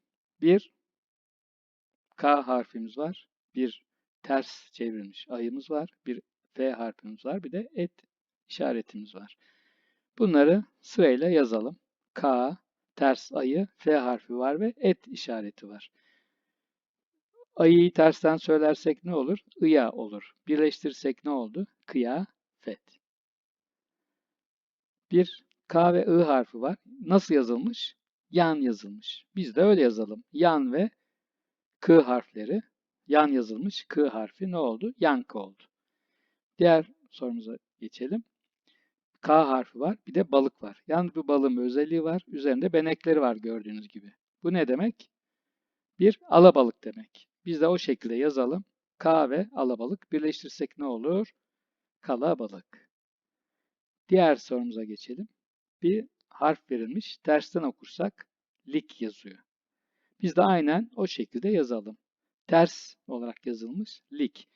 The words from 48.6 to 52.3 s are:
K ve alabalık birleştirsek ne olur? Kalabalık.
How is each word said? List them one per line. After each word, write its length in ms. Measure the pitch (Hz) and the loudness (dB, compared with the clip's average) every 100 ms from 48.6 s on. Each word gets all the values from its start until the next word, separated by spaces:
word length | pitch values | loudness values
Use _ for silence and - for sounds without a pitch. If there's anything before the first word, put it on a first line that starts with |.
| - _ _ _ | -10 _ _ _
K 320 | 160 160 135 | 0 2 0
ve 180 | 147 208 | -2 -6
alabalık 600 | 262 127 113 123 196 - | -4 -4 -4 -6 -10 -6
birleştirsek 640 | 156 156 - 139 - 143 - | -4 -4 -6 -14 -10 -12 -8
ne 60 | |
olur? 500 | 143 117 143 185 220 _ _ _ _ _ _ _ | -10 -6 -4 -4 -4 _ _ _ _ _ _ _
Kalabalık. 920 | - 120 156 | -8 -4 -2